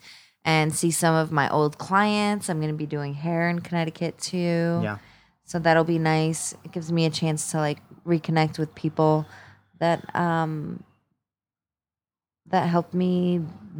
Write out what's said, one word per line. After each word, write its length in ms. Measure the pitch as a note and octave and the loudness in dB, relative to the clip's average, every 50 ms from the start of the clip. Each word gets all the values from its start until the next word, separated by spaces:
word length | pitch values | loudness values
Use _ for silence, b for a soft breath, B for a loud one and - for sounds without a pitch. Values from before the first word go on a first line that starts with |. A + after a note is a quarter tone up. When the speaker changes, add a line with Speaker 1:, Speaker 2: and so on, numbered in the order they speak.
| B B B B B B B B _ | B B B B B B B B _
Speaker 1:
and 280 | D#3+ D#3+ D#3+ D#3 D#3 D3+ | 2 2 4 2 2 0
see 160 | - - E3+ | 0 0 0
some 240 | D#3+ - - E3 D#3+ | 0 2 2 4 4
of 160 | D#3+ D#3 D3+ | 4 2 2
my 180 | E3 D3+ C3+ - | 2 0 2 2
old 280 | - D3 D3+ D3+ D3 - | 2 2 0 0 -2 -4
clients. 680 | - - F#3+ G3 G#3 G#3 G#3 G#3 G#3 G#3 G#3 G#3 - - | -6 0 2 2 2 2 2 0 0 0 -2 -2 -4 -4
I'm 120 | F3 D#3 | -4 -2
gonna 120 | D#3 D#3 D3+ | -2 -2 -4
be 120 | D3+ D3+ | -4 -6
doing 300 | D3 D#3 D3 C#3+ C#3+ C#3+ | -6 -6 -6 -6 -6 -8
hair 340 | C#3+ D3+ E3+ E3+ E3 E3+ E3+ | -6 -4 -2 0 0 0 0
in 100 | F3 F3 | -2 -4
Connecticut, 580 | E3+ - F3 E3+ E3 D#3+ D#3 - E3+ E3 - - | -4 -4 -2 -2 -2 -2 -4 -4 -6 -6 -6 -8
too. 600 | - - - F3+ F3 F3 E3+ E3+ E3+ E3+ E3+ E3+ A2 | -10 -6 -4 -2 0 0 2 2 2 0 0 0 -2
Speaker 2:
Yeah. 140 | G#2+ G#2 G2+ b b b b b b b b _ | -2 -4 -8 b b b b b b b b _
Speaker 1:
So 140 | - - F3 | -8 -6 0
that'll 240 | D#3+ E3 D#3+ E3 E3 | 2 4 6 6 4
be 160 | E3 E3+ E3 | 4 2 2
nice. 540 | D#3+ D#3+ D#3 D#3 D#3+ D#3+ D#3+ - - - - - - | 2 2 2 2 2 0 -2 -2 -6 -8 -10 -10 -16
It 80 | E3+ | -12
gives 200 | - F3+ D#3+ D#3 | -12 -10 -6 -2
me 140 | E3+ E3+ E3 | 0 2 2
a 40 | D#3+ | 2
chance 420 | D#3 - - D#3+ D3+ D3+ - - | 0 0 0 0 0 -2 -4 -4
to, 60 | - D#3+ | -2 -2
like, 220 | D3+ D3 D3 - - _ - - _ | -2 -2 -2 -4 -10 _ -20 -14 _
reconnect 540 | E3+ E3+ D#3+ - - E3 D#3+ D#3 D#3 D#3 - | 0 0 0 0 0 2 2 2 0 0 -4
with 160 | D#3 D3+ - | -6 -6 -6
people 500 | - - D#3+ D3+ - D#3+ D#3 D#3 D#3 D3+ B B B B B B B B _ _ _ | -6 -6 -4 0 2 4 4 4 2 0 B B B B B B B B _ _ _
that, 340 | E3 E3+ E3+ - - - - | 0 0 0 -2 -4 -6 -4
um, 680 | - F3 F3 E3 E3 D#3+ D#3 D#3 D#3 D3 E3 F3 F3+ - - _ _ _ _ _ _ _ _ _ _ _ _ _ _ _ _ _ _ _ _ _ _ _ _ _ _ _ _ _ _ _ - | -2 -2 0 0 0 -2 -2 -4 -6 -8 -10 -10 -12 -16 -20 _ _ _ _ _ _ _ _ _ _ _ _ _ _ _ _ _ _ _ _ _ _ _ _ _ _ _ _ _ _ _ -2
that 200 | - F#3 E3 F3 | 0 0 2 2
helped 260 | E3+ E3+ E3 - - | 2 0 0 0 -2
me 480 | F3+ F3+ F3+ F3+ F3+ F3+ F3+ F3+ F3 E3 D3+ E3+ - - G3+ F3+ D#3 | 0 0 2 2 2 2 2 0 0 -2 -4 -8 -14 -18 -16 -12 -10